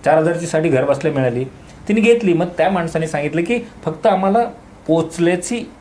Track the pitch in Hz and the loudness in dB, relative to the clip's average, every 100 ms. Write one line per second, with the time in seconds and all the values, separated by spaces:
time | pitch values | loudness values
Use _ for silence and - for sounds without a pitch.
0 | 143 160 160 165 165 160 160 131 139 143 | 4 2 2 -2 -2 -2 2 0 2 0
1 | 160 143 127 120 131 - - - - 214 | 0 0 0 -2 -6 -12 -20 -18 -2 2
2 | 220 233 208 165 180 - 165 190 165 160 | 4 4 4 0 0 0 0 0 -2 -4
3 | 160 151 147 156 170 240 233 - - 156 | -4 -4 -4 -2 -2 -4 -4 -10 -8 0
4 | 220 190 190 214 233 - - - - 160 | 2 2 2 2 0 -6 -20 -16 -2 0
5 | 160 - 170 180 - 240 - - | 0 0 0 0 -4 -6 -8 -16